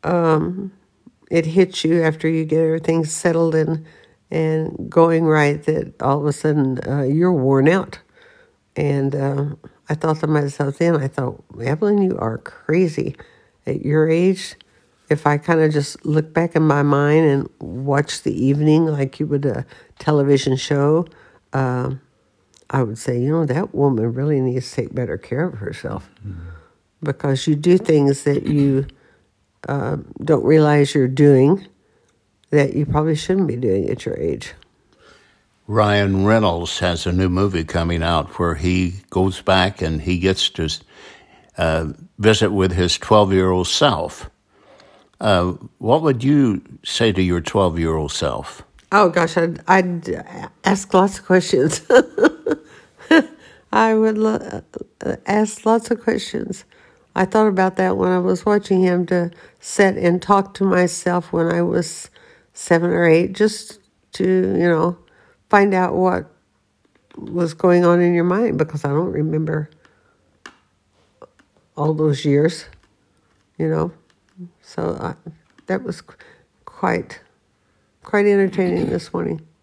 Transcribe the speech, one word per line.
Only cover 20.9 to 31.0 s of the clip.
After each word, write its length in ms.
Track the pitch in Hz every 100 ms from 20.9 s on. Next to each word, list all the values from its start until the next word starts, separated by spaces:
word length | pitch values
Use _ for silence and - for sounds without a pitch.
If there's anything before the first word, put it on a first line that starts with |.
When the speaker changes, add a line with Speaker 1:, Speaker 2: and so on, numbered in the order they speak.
| 160 170 - _ _ _
Speaker 1:
um, 460 | 135 131 127 127 135 _ _ _ _ _ _ _
I 140 | 135
would 140 | 117 110
say, 200 | - 120
"You 100 | 127
know, 140 | 160 151
that 280 | 131 190
woman 400 | - 139 120 113
really 260 | 123 143 143
needs 280 | 131 127 120
to 60 | -
take 180 | 110
better 240 | 127 117 78
care 260 | - 127 175
of 100 | -
herself." 540 | 101 - - - - _ 101
Speaker 2:
Mm-hmm. 140 | 85 85 85 _ _ _ _
Speaker 1:
Because 460 | - 135 143 135 -
you 80 | 151
do 220 | 165 185
things 460 | - 156 139 139
that 220 | - 143 -
you, 400 | 147 139 135 135 _ _ _ _ _ _ _ -
uh, 300 | 143 104 - - -
don't 200 | 151 151 -
realize 480 | 156 151 147 143
you're 140 | 151